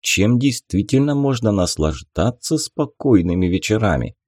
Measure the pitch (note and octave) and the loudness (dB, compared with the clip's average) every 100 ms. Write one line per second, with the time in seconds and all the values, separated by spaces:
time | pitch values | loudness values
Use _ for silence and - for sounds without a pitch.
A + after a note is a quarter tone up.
0 | - - G2+ A#2+ C3+ B2 _ F#2 G2+ C3 | -2 0 2 2 2 -2 _ -4 0 0
1 | C#3+ C#3+ C#3 B2 A2+ G2+ F2 - D#2 C#2+ | 0 0 -2 0 0 0 -2 0 -2 -2
2 | - - F#2+ - - D#3 D#3 - C#3+ _ | -10 -2 -2 -2 -4 -4 -4 -6 -6 _
3 | C#3+ A2 F2 F2 F2+ F#2 - G#2+ G#2+ C#2+ | 2 4 4 0 0 -2 -2 0 0 0
4 | A1+ - | -4 -10